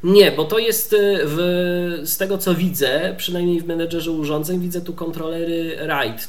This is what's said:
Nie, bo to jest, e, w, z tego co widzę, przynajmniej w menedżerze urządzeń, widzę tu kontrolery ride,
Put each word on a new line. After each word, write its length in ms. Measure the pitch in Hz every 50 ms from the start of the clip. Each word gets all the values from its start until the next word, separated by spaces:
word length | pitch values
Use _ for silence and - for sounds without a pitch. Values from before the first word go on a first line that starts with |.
| -
Nie, 280 | 175 190 208 196 160
bo 120 | 139 - 156
to 140 | 156 208 226
jest, 340 | 226 226 208 - - -
e, 40 | 214 208 202 202 202 180 143
w, 120 | 147 151 165 175 175 180 175 180 175 175 175 175 175 170 160 147
z 120 | 151 -
tego 220 | - 196 190 196 190
co 160 | - 190 180
widzę, 600 | 165 180 180 151 - 139 127 135 151 175 190 190
przynajmniej 440 | 185 - - 175 175 175 175 175 170
w 60 | 165
menedżerze 440 | 170 170 165 165 165 170 170 160 170
urządzeń, 500 | 165 156 151 143 151 151 156 160 180 180
widzę 200 | 175 175 175 175
tu 120 | 175 - 170
kontrolery 840 | - 170 170 165 165 160 160 165 165 170 170 170 165 165 165 160 -
ride, 380 | 156 160 156 139 131 - 113 107 -